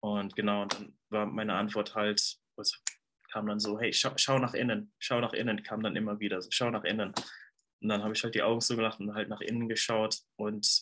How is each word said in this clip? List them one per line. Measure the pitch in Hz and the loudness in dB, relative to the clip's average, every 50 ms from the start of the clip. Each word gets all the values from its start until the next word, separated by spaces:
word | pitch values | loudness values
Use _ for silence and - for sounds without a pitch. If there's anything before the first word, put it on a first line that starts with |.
Und | - 107 104 101 101 98 - | -2 -2 -2 0 -2 -2 -2
genau, | - 104 104 101 104 101 | 0 2 2 2 2 0
und | 101 - | -2 -4
dann | - 107 - - _ _ _ | -6 -6 -14 -16 _ _ _
war | 104 107 107 | 0 0 0
meine | 101 - 104 107 107 95 | 0 -2 -2 -2 0 2
Antwort | 92 104 107 104 110 101 - - | 0 0 0 0 -2 -2 -2 0
halt, | 110 104 107 104 104 - - - _ _ _ _ | 0 2 2 2 2 0 0 -2 _ _ _ _
was | - 104 - - - _ - - _ _ _ _ _ _ - | -4 -4 -4 -4 -2 _ -6 -6 _ _ _ _ _ _ -8
kam | - 110 107 104 | -6 -4 -2 -2
dann | 104 104 | -2 0
so, | 104 104 104 107 | 0 -2 -2 0
„Hey, | 117 113 - | 0 0 2
schau, | - - 131 - - | 2 2 2 2 2
schau | - - 135 135 | 2 4 4 4
nach | 127 120 123 | 4 2 0
innen, | - 123 123 113 104 107 - _ _ | 0 2 2 0 0 -2 -6 _ _
schau | - - 127 120 | -4 0 0 2
nach | 120 113 - | 2 0 0
innen“, | - 110 120 107 104 107 | 0 0 0 0 -2 -2
kam | - 110 107 110 | -6 -4 -2 -2
dann | 107 - | -2 0
immer | - 107 110 104 104 | 0 -2 -2 -2 -2
wieder | 107 101 98 92 | -2 -2 -2 -2
so, | 90 - | -4 -2
„Schau | - - 127 120 | 0 0 2 2
nach | 117 107 - | 0 0 0
innen.“ | 85 104 110 104 95 - - - - - - - - _ _ _ _ _ _ | 0 0 0 0 -2 -2 -6 -8 -8 -14 -16 -20 -20 _ _ _ _ _ _
Und | - 110 | 0 0
dann | 107 101 104 | 0 2 2
habe | 107 107 | 0 0
ich | - - | 0 -2
halt | 117 113 | 0 0
die | 110 - | 2 4
Augen | 104 117 117 | 4 4 4
zugelacht | 113 - 120 113 113 110 107 - | 2 2 2 2 2 0 0 -2
und | 98 104 104 | -6 -6 -2
halt | 107 104 - | -4 -4 -4
nach | 107 104 | -4 -6
innen | - - 117 117 117 113 | -4 -2 -2 0 0 0
geschaut | 113 110 - - 117 110 110 110 - - - _ _ | 0 0 2 2 4 2 2 2 0 -4 -6 _ _
und | _ 104 104 107 107 101 - - - | _ -4 -2 -2 0 0 2 2 2